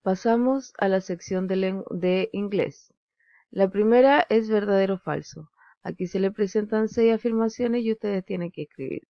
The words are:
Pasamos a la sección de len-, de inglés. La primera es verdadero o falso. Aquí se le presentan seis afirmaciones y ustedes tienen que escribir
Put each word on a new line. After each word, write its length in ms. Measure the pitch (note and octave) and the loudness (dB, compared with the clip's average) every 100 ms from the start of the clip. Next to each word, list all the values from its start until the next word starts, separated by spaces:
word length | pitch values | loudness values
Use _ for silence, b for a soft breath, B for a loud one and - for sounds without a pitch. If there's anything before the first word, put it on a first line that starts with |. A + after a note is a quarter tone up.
Pasamos 720 | - F#3 A#3 A#3 B3 C4+ C4 - | 0 0 2 2 2 0 -4 -4
a 100 | G3 | 0
la 140 | F#3+ | 0
sección 440 | F#3+ F3 - F#3 F#3 | -2 -10 -4 -4 -2
de 100 | F#3+ | -2
len-, 280 | F#3+ F#3+ - | -2 -4 -8
de 400 | F3+ F3+ F#3 F#3 | -4 0 0 0
inglés. 600 | G3 G3+ G3 - - _ _ _ _ b b b | -4 -4 -2 -2 -4 _ _ _ _ b b b
La 180 | F#3+ G3 | -2 0
primera 560 | G3+ G#3+ A#3 C4+ C#4+ - | 2 4 6 6 4 4
es 180 | A3 A3 | 0 2
verdadero 460 | G#3+ G3+ G3 F#3+ | -2 2 2 2
o 40 | F#3+ | -2
falso. 520 | - D3+ D3+ - D#3 b b b | -4 -8 -8 -18 -20 b b b
Aquí 240 | - E3+ F3+ | -14 -8 -6
se 140 | G3 | -2
le 100 | F#3+ | -2
presentan 580 | G3 G3+ G#3+ G#3 G#3+ A3 | -2 -2 -2 -2 -2 -2
seis 240 | - A3+ | 2 2
afirmaciones 720 | A3+ A#3+ A3+ A3+ A3 A#3+ A#3+ | 2 0 0 -2 -2 -2 -2
y 100 | A3+ | -2
ustedes 320 | A3 G#3 G3 | -4 -2 -4
tienen 260 | F#3 F#3 F3 | -4 -6 -6
que 120 | - | -8
escribir 440 | D3 _ C3 D2 _ | -14 _ -10 -10 _